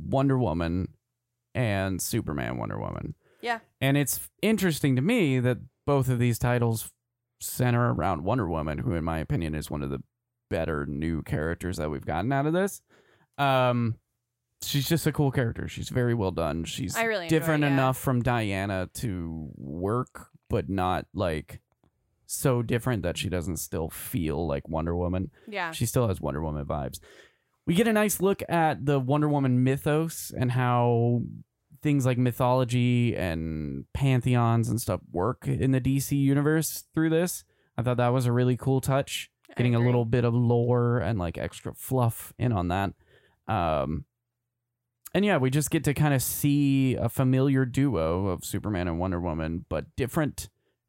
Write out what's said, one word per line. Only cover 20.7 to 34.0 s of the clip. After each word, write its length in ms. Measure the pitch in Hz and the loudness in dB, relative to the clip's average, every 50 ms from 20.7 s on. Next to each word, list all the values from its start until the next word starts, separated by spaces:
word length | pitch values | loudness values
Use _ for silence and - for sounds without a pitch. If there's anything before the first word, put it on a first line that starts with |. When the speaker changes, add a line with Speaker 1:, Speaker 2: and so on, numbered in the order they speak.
| 95 98 90 92 92 78 - - - | -2 -2 0 0 0 -2 -4 -6 -4
Speaker 1:
like, 460 | 87 101 87 80 78 76 - - - - _ _ _ _ _ _ _ _ _ _ _ _ | -2 -2 0 0 -2 -4 -8 -16 -20 -20 _ _ _ _ _ _ _ _ _ _ _ _
so 360 | _ - - - 143 127 120 120 | _ -10 -2 0 2 2 2 0
different 400 | 110 123 117 - 131 123 104 85 | 0 -2 -2 0 0 -2 0 -2
that 120 | 87 82 - | -2 -4 -2
she 100 | - - | -4 -2
doesn't 300 | 87 90 78 92 85 78 | -2 -2 -2 -4 -4 -6
still 300 | - - - 82 80 80 | -6 -6 -6 -6 -6 -6
feel 580 | - - - - - - 82 76 73 71 87 | -8 -10 -12 -6 -4 -2 -2 -2 -2 -2 -2
like 220 | 78 71 71 - - | -2 -2 -4 -4 -4
Wonder 280 | 78 80 80 85 85 | -4 -4 -2 -2 -2
Woman. 340 | 87 87 87 90 92 95 - - _ _ | -2 0 0 0 -2 -4 -4 -8 _ _
Speaker 2:
Yeah. 240 | - 214 196 180 165 | -10 -6 -6 -6 -6
Speaker 1:
She 160 | 160 - 120 | -4 -4 -4
still 220 | 113 - 135 120 110 | 0 0 0 0 0
has 120 | 95 80 | -2 -2
Wonder 220 | 78 73 69 73 80 | -4 -4 -4 -4 -4
Woman 220 | 78 76 73 71 | -4 -4 -6 -6
vibes. 320 | 71 78 76 71 64 - - - - - - - _ _ _ _ _ _ _ _ | -6 -6 -6 -6 -6 -10 -12 -18 -20 -20 -20 -20 _ _ _ _ _ _ _ _
We 80 | - 170 | 0 2
get 120 | 175 226 | 2 2
a 60 | 233 220 | 4 4
nice 280 | 214 214 208 - - | 2 2 0 0 0
look 220 | 175 196 196 - - - | 0 0 0 -2 -4 -2
at 360 | - 170 160 156 139 - 131 | 0 2 2 2 0 -2 0
the 120 | 143 147 139 | 0 0 0
Wonder 300 | 131 123 143 147 151 151 | 2 0 0 2 2 2
Woman 340 | 143 143 135 131 123 123 127 | 2 2 2 2 4 4 4
mythos 720 | 131 135 139 - 160 147 156 160 165 - - - - - | 2 2 0 0 0 0 0 0 -2 -4 -8 -12 -10 -6
and 160 | - 120 127 123 | -4 -2 0 0
how 720 | 127 127 123 123 123 120 120 120 117 117 120 120 120 - - 110 110 - _ _ _ _ _ - - - | 0 2 2 2 4 4 4 4 4 4 2 2 0 -2 -4 -8 -14 -16 _ _ _ _ _ -20 -4 0
things 220 | 151 143 143 123 | 2 2 4 2
like 120 | 131 127 117 | 2 2 2
mythology 960 | 127 123 117 - 131 123 127 131 131 120 120 123 120 123 123 120 120 120 92 | 2 0 2 2 2 2 4 2 2 2 2 2 4 4 4 4 4 2 2
and 720 | - 85 92 82 80 80 80 80 78 76 71 67 67 67 - _ | 0 -2 -2 -2 -2 -4 -4 -4 -4 -4 -6 -6 -8 -10 -8 _
pantheons 760 | - | 0